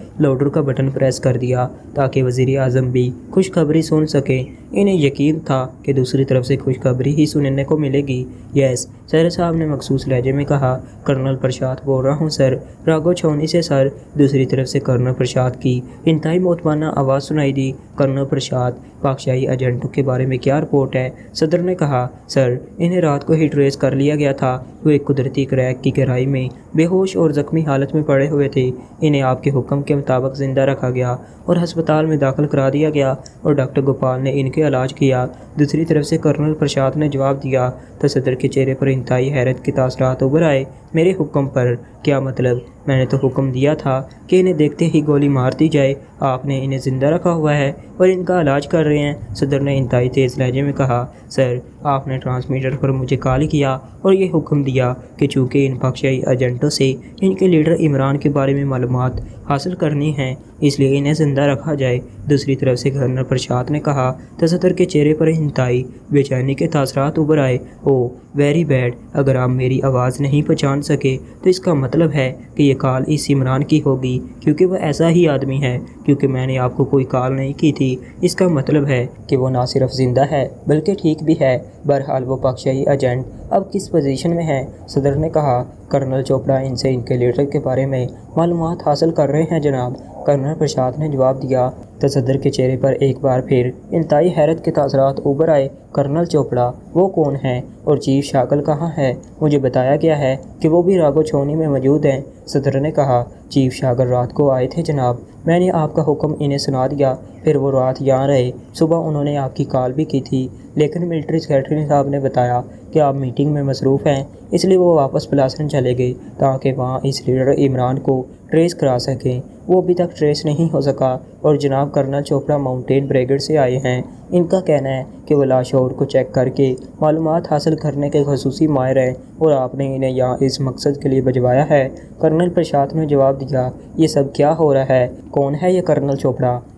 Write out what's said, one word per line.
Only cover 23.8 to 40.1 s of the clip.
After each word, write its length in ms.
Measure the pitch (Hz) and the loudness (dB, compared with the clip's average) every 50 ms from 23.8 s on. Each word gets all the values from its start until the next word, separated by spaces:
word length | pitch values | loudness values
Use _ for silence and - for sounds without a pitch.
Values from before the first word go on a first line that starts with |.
| - 131 135 | -2 0 0
लिया 220 | 135 139 143 151 | 2 2 2 2
गया 180 | 147 147 139 135 | 2 0 0 0
था। 220 | - - 131 127 127 - - - - - | 0 -2 -2 -2 -4 -8 -14 -10 -2 2
वो 60 | 160 | 2
एक 120 | 147 143 143 | 2 2 2
कुदरती 420 | - 139 131 127 135 - 143 139 | 0 0 0 0 -2 -2 -2 -2
क्रैक 360 | 131 139 127 127 127 127 127 | -2 0 0 0 0 -2 -2
की 100 | - - | -2 -2
गहराई 340 | 127 143 135 131 127 127 131 | 0 0 0 0 0 0 0
में 240 | 135 139 131 131 127 - - - - - | 0 0 -2 -4 -4 -8 -12 -14 -6 0
बेहोश 400 | 151 160 170 190 190 190 190 190 185 | 0 2 2 2 0 0 0 0 2
और 140 | 170 160 | 2 2
ज़ख्मी 300 | 143 147 143 - - 160 | 2 0 -2 -2 -2 -2
हालत 280 | 156 151 139 135 135 135 - | 0 0 0 0 0 0 -2
में 80 | 156 151 | -2 0
पड़े 240 | 156 185 135 135 147 | 2 2 2 2 2
हुए 220 | 151 143 143 135 - | 0 0 0 0 0
थे। 100 | 143 127 127 127 - - - - - 165 | 0 0 0 -2 -6 -10 -16 -8 -2 0
इन्हें 180 | 151 147 139 | 2 2 2
आपके 280 | 135 127 131 127 - 151 | 2 2 0 0 0 -2
हुक्म 320 | 135 127 120 - 139 143 | 0 0 -2 -2 -2 -2
के 140 | 143 - 151 | 0 0 -2
मुताबिक 380 | 143 135 - 131 127 127 135 135 | -2 0 0 0 0 0 -2 -4
ज़िंदा 300 | 139 139 135 131 135 135 | -4 -4 -2 0 2 2
रखा 260 | 135 135 135 - 127 | 2 0 0 -2 -2
गया 280 | 123 127 123 123 123 123 - - - - - - | -2 -2 -2 -2 -2 -6 -8 -16 -20 -10 -2 0
और 80 | 175 175 | 0 0
अस्पताल 480 | 175 165 - 165 160 160 156 156 156 | 0 -2 -2 -4 0 0 2 2 2
में 120 | 160 156 147 | 2 0 2
दाखिल 260 | 143 135 135 - 151 | 0 0 0 0 -2
करा 240 | 147 151 139 135 135 | 0 0 0 0 2
दिया 200 | 135 147 156 156 | 2 2 0 0
गया 260 | 147 147 139 135 131 - - - - - - | 2 0 0 0 -2 -4 -6 -18 -14 -6 0
और 100 | 160 147 | 0 2
डॉक्टर 260 | 135 131 127 - 147 | 2 0 0 0 -2
गोपाल 400 | 135 139 131 - - 127 127 127 | 0 0 0 0 0 -2 0 0
ने 100 | 131 139 135 | -2 -2 0
इनके 280 | 143 135 131 127 160 | 0 -2 -2 0 0
इलाज 320 | 156 147 135 127 131 131 135 | 0 2 2 0 -2 -2 -2
किया," 320 | - 147 135 131 127 127 127 - - - - - - | 0 2 2 2 2 0 -4 -6 -12 -20 -8 -2 0
दूसरी 260 | 147 139 - 151 165 | 0 2 2 0 0
तरफ 200 | 151 156 151 147 | 2 0 0 0
से 120 | - 165 160 | 0 -2 0
कर्नल 360 | 160 156 147 - 147 156 156 | 0 0 0 0 0 -2 0
प्रसाद 420 | 156 156 139 - 139 135 131 135 | 0 -2 -2 0 0 0 0 0
ने 140 | 151 151 147 | 0 -2 -2
जवाब 300 | 139 131 135 135 135 139 | -2 0 0 0 -2 -2
दिया 300 | - 135 131 127 123 127 127 - - - - - | -4 -2 0 0 0 0 -4 -6 -14 -18 -8 -2
तो 60 | - 143 | -2 0
सदर 280 | - 139 120 127 127 | 0 0 0 0 -2
के 120 | 127 - 135 | 0 -2 -2
चेहरे 260 | - 135 135 135 131 | 0 0 0 0 0
पर 160 | 135 143 139 | 0 0 0
इंतहाई 380 | 131 131 123 - 127 127 131 135 | 0 -2 -2 -2 0 0 0 0
हैरत 320 | 147 135 123 131 131 - - | 0 0 0 0 0 -2 -4
के 60 | 143 | -4
तासरात 520 | 131 135 127 123 - - 135 127 | -2 0 0 0 0 0 0 0